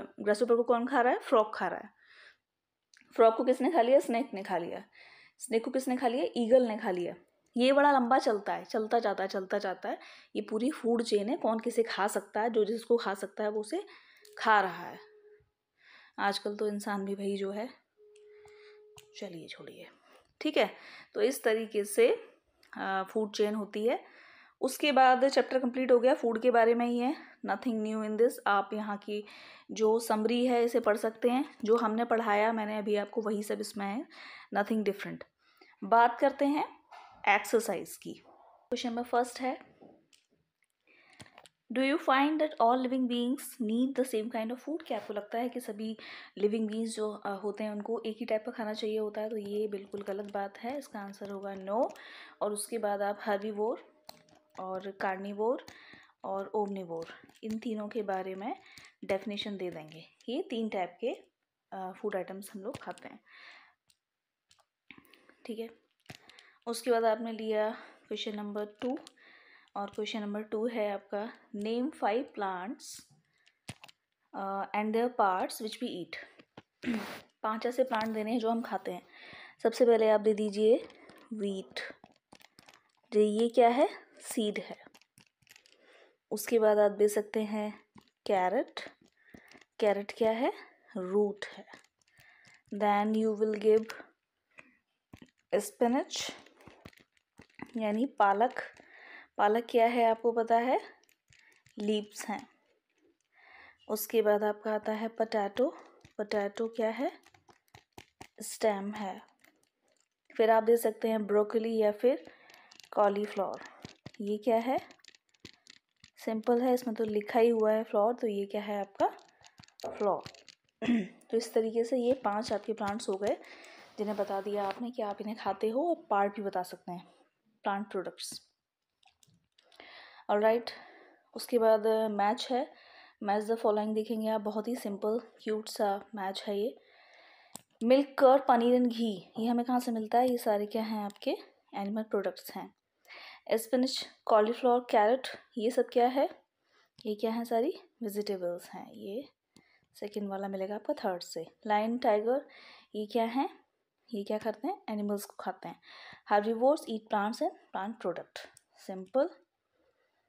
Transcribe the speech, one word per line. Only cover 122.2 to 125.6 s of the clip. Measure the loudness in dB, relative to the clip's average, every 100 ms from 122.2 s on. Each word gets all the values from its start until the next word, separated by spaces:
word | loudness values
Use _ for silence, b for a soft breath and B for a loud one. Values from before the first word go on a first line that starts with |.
| 0 -2 -2
आपके | -4 -4
प्लांट्स | -6 -4 -4 -4
हो | -2
गए | -2 -4 B B B B B -8
जिन्हें | -6 -4
बता | -2 -4
दिया | -4 -4
आपने | -4 -4 -8
कि | -6
आप | -6 -6
इन्हें | -8 -6
खाते | -6 -2